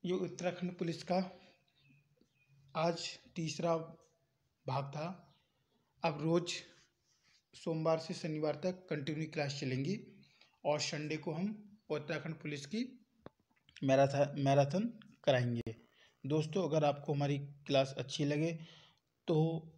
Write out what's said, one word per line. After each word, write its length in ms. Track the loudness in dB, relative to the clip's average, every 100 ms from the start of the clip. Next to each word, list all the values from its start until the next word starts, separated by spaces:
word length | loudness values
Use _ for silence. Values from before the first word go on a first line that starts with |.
ये 80 | -2
उत्तराखंड 600 | -2 -2 -2 -4 -2 -6 -4
पुलिस 240 | -4 -4
का 140 | 0 0 0 -8 -20 _ _ _ _ -20 _ _ _ _ _ _ _
आज 340 | 0 0 0 -4 -12 -12 -6
तीसरा 400 | -6 -2 0 0 -2 -14 _ _ _ _ _ _ -4
भाग 180 | -2 -2
था। 160 | -6 -6 -8 -16 _ _ _ _ _ _ _
अब 180 | -2 0
रोज़ 320 | 2 2 2 -6 -10 -20 _ _ _ _ _ _ _
सोमवार 440 | -10 -4 0 2 2
से 160 | 0
शनिवार 460 | -6 -4 -2 -2 0
तक 220 | -2 -4 -4
कंटिन्यू 400 | -4 -2 -4 -4
क्लास 260 | -2 -4 -2
चलेंगी 380 | -2 0 0 -2 -6 -20 -20 _ _ _
और 160 | -2 0
संडे 340 | 0 -4 -4 -4
को 160 | -4
हम 140 | -4 -4 -4 -14 -20 _
उत्तराखंड 440 | -6 -4 -6 -6
पुलिस 320 | -8 -6 -8 -6
की 200 | -4 -6 -8 _ _ -20 _ _ _ _ -6
मैराथन, 520 | 4 6 6 4 0 2
मैराथन 540 | 4 6 6 4 0 -4 -18 -4
कराएंगे। 500 | 2 4 4 0 -4 -8 -16 _ -20 _
दोस्तों, 440 | -2 0 2 0 2
अगर 160 | 4
आपको 280 | 4 2 0
हमारी 260 | 0 2 0 -2 -14 2
क्लास 280 | 4 4 0
अच्छी 260 | -6 -2
लगे 340 | 0 2 0 -2 -10 -20 -20 _ _ _ 0
तो 420 | 4 4 0 -8